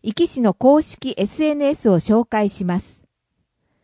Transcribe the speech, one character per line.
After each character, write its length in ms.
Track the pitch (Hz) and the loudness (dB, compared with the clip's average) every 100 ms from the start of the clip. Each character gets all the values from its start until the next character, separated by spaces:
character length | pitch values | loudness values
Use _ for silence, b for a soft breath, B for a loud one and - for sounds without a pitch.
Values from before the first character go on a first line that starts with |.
壱 120 | 214 | -6
岐 120 | - 339 | -2 -2
市 140 | 262 | 0
の 140 | 226 | 0
公 260 | - 254 294 | 2 4 4
式 320 | 311 - 262 - | 2 -10 -10 -4
エ 80 | 202 | -6
ス 180 | - | -2
エ 100 | 302 | -2
ヌ 120 | 294 277 | 0 -2
エ 80 | |
ス 160 | 302 226 | 0 2
を 60 | 175 | 2
紹 260 | - 220 240 | 2 0 0
介 220 | 220 208 | -2 -2
し 160 | - | -4
ま 160 | 180 180 | -4 -4
す。 240 | - - _ _ _ _ _ _ _ _ | -6 -20 _ _ _ _ _ _ _ _